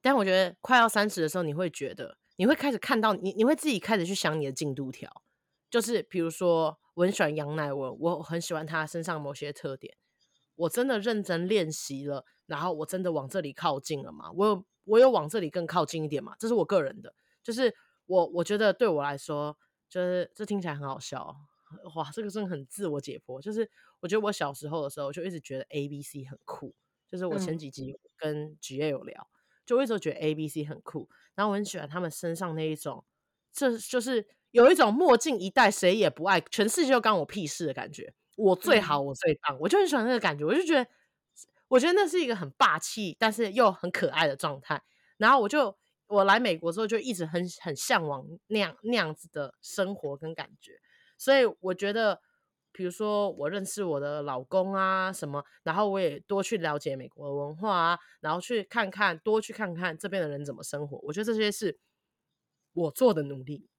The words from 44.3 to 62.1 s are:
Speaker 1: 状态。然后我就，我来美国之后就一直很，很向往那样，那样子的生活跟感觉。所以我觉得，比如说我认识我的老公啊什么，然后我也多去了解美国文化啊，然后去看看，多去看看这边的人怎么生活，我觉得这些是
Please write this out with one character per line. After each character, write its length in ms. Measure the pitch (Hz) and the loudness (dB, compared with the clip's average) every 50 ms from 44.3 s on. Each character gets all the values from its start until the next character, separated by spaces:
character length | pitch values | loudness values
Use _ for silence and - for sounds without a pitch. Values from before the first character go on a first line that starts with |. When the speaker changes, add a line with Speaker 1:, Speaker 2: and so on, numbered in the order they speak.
| 135 | 0
Speaker 1:
状 240 | - - 156 143 135 | -2 -4 -4 -4 -6
态。 220 | - - 151 139 _ _ _ _ _ _ _ | -6 -6 -6 -6 _ _ _ _ _ _ _
然 140 | _ 214 226 | _ 4 6
后 100 | 269 269 | 6 6
我 80 | 214 202 | 4 2
就， 280 | - - 254 214 - _ _ _ _ _ _ | 4 2 2 2 0 _ _ _ _ _ _
我 180 | _ 208 202 190 | _ 4 4 6
来 140 | 190 196 226 | 8 6 6
美 200 | 247 220 170 160 | 6 2 0 0
国 120 | 165 165 | -2 -4
之 100 | 165 202 | -2 -2
后 60 | 220 | -2
就 120 | 208 226 220 | 0 0 -2
一 160 | 233 254 226 | -2 -2 -4
直 100 | 180 170 | -4 -4
很， 180 | 156 156 175 180 180 - - | -2 -2 -2 -2 -4 -8 -10
很 120 | - 175 147 | -8 -8 -6
向 320 | 131 - - 254 196 165 | -6 0 2 2 2 2
往 200 | 151 143 131 131 143 165 - _ _ | 0 -6 -8 -10 -14 -18 -20 _ _
那 100 | 214 214 | 0 0
样， 180 | 196 165 - _ | 0 -2 -4 _
那 120 | - 220 247 | -4 -2 0
样 200 | 226 180 156 156 | 0 0 0 -4
子 140 | - - 170 | -10 -14 -12
的 240 | _ 151 143 131 _ _ | _ -8 -8 -8 _ _
生 320 | _ - - - 190 185 202 | _ -10 -4 -2 -2 -2 -2
活 220 | 185 - 143 139 | -8 -8 -8 -8
跟 180 | 139 160 160 165 | -8 -10 -12 -10
感 160 | - 147 - - _ | -10 -12 -12 -14 _
觉。 180 | - - - _ _ _ _ _ _ _ _ | -20 -20 -20 _ _ _ _ _ _ _ _
所 180 | _ - - 277 | _ 0 2 4
以 80 | 277 247 214 - _ | 4 4 2 0 _
我 120 | - 185 | -4 -4
觉 200 | 185 180 196 202 | -4 -2 -2 -2
得， 280 | 208 226 226 214 185 - _ _ _ _ _ _ _ _ _ _ | 0 2 2 2 0 -2 _ _ _ _ _ _ _ _ _ _
比 120 | _ - 185 | _ -6 -6
如 60 | 180 | -6
说 400 | 175 - 214 208 208 208 208 196 | -4 -4 -4 0 0 0 0 -2
我 180 | 156 139 143 151 | -4 -4 -6 -4
认 160 | 185 202 190 | -4 -4 -6
识 180 | - - 208 202 | -6 -6 -6 -4
我 160 | 175 151 139 | -2 -2 -4
的 220 | 143 143 147 151 | -4 -4 -6 -6
老 200 | 147 143 135 127 | -6 -6 -6 -8
公 320 | 131 _ - 190 185 190 196 | -6 _ 0 0 0 0 0
啊 380 | 190 190 185 190 190 185 190 | 0 2 2 2 0 0 -2
什 160 | 185 - - 147 | -4 -6 -8 -6
么， 160 | 139 143 - _ _ _ | -6 -8 -8 _ _ _
然 120 | _ 165 160 | _ -2 0
后 140 | 190 214 202 | 0 0 0
我 100 | 196 196 | 0 0
也 180 | 185 156 139 - | 0 0 -2 -4
多 220 | _ _ 202 196 | _ _ -2 -2
去 160 | 190 - 226 190 | 0 0 -2 -2
了 180 | 165 156 147 | -2 -2 -2
解 200 | 147 - 151 135 | -2 -4 -6 -6
美 120 | 131 127 - | -6 -10 -14
国 380 | _ - 143 143 139 143 143 | _ -12 -10 -6 -6 -6 -6
文 100 | 143 156 | -6 -8
化 200 | 160 202 220 196 | -6 -2 0 2
啊， 220 | 175 165 170 175 170 - _ - _ | 4 4 4 2 0 -4 _ -20 _
然 140 | - 156 160 | -4 -2 -2
后 60 | 180 | -2
去 240 | 180 - 247 220 190 | -2 -2 -4 -4 -4
看 260 | _ - 233 214 190 | _ -2 -2 -2 -2
看， 260 | 185 190 208 190 170 160 | 0 0 0 0 0 0
多 200 | _ 220 214 220 | _ 0 0 0
去 120 | 214 - | 0 -2
看 200 | 226 - 214 196 | -8 -6 -6 -6
看 240 | - 170 180 180 156 | -4 -4 -4 -4 -4
这 120 | 160 - 196 | -4 -8 -4
边 120 | 190 190 | -2 -2
的 80 | 170 147 | -2 -2
人 160 | 143 143 147 | -4 -6 -8
怎 100 | 143 - | -8 -10
么 80 | - | -10
生 240 | - - - 143 147 | -10 -8 -8 -8 -8
活， 120 | 143 139 - - | -8 -10 -12 -10
我 80 | 143 | -8
觉 80 | 147 185 | -6 -4
得 40 | 214 | -2
这 100 | 226 226 | -2 0
些 160 | 220 220 208 | 2 0 0
是 280 | 202 - 220 180 - _ _ _ _ _ _ _ | 0 -2 -4 -4 -4 _ _ _ _ _ _ _